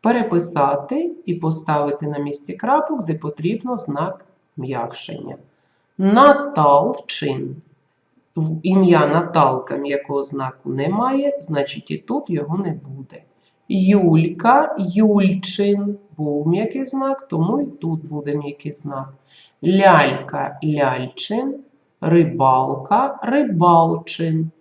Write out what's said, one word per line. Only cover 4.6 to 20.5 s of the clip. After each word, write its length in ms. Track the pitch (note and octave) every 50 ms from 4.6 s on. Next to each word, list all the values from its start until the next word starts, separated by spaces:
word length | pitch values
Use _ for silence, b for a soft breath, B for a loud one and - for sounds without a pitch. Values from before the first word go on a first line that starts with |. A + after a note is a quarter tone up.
| C3 C3 C3 A#2+ A2+ B2 - - - - - - - - - - _ _ _ _ _ _ _ _ _ _ _
Наталчин. 1600 | - F#3+ G3 G#3 A#3 C#4 D4 C#4+ C#4+ - - - D#3+ D3 D3 C#3+ C#3 - A#3 - - - - - - D3+ C#3+ C3 C3 - C3+ C#3 - _ _ _ _ _ _ _ _ _ _ _ _ _ _ _
В 240 | E3 D#3 D#3 D#3+ D#3+ -
ім'я 440 | F#3 F#3+ F#3+ F#3+ F3 E3+ D#3 D3+
Наталка 680 | C#3+ D3+ E3+ F3 - - E3 C#3+ C3 C3 B2+ - - C#3
м'якого 480 | C#3 C#3+ C#3+ C#3+ C#3+ - - C#3 C#3 C#3
знаку 460 | C#3+ C#3+ C#3 C3+ C3 C3+ _ _ C#3
немає, 680 | C3 C3 C#3+ E3 F#3+ G#3+ A#3+ C4 C4+ C#4 C#4 C#4+ C#4 C#4+
значить 500 | - - D#3 C#3+ C#3 C#3 - D#3 - -
і 60 | D#3
тут 320 | - _ - A#3 D4 - -
його 280 | E3+ D3 C#3+ D3 E3
не 140 | F#3+ G3 E3+
буде. 500 | - C3+ C3+ C3+ C3 C3+ C3 _ - - _ _ _ _ _ _ _ _ _
Юлька, 1080 | _ - F#3+ F#3 F#3+ G#3 G3+ F3+ E3+ D#3+ D#3+ E3 F3 - - - A3+ B3+ C#4+ D#4 - - -
Юльчин. 1160 | F#3+ F3 F3+ G#3 A3 G#3+ G#3 G3+ G3 F#3+ F#3+ F#3+ - - - - G3+ G3+ G3+ G3+ G3+ G3+ G#3 - _ _ -
Був 300 | D#3 D3+ D3 D3 D3 D3
м'який 380 | D#3+ F3 G3 A3+ A3+ - C4+ C4+
знак, 420 | B3+ - C4+ C4+ C4+ C4+ C4+ -
тому 340 | _ F3 D#3+ E3 F#3 A#3+ C#4+
і 40 | C#4+
тут 400 | C4 - - - E3 E3 D#3+ D3+
буде 300 | - D3+ D3 C#3+ C#3+ C#3+
м'який 380 | D3 C#3+ C#3+ C#3+ - - D3+ C#3+
знак. 400 | - - D3 C#3 C3+ C3+ - - b b b b b b b b b -
Лялька, 960 | E3 F#3+ F#3+ G3+ G3 F3 D3+ C#3+ C3 C3 C3+ - - - C#3+ C#3 C3+